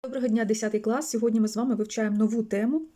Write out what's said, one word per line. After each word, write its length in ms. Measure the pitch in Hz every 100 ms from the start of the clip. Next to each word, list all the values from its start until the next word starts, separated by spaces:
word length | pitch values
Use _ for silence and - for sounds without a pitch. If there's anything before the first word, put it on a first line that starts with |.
| 262
Доброго 220 | 262 247
дня, 180 | 220 220
десятий 340 | 220 214 214
клас! 300 | 220 247 311
Сьогодні 300 | 226 233 220
ми 80 | 214
з 80 | 214
вами 200 | 254 208
вивчаємо 420 | 214 - 214 208
нову 260 | 214 226
тему — 380 | 220 196 226 311 311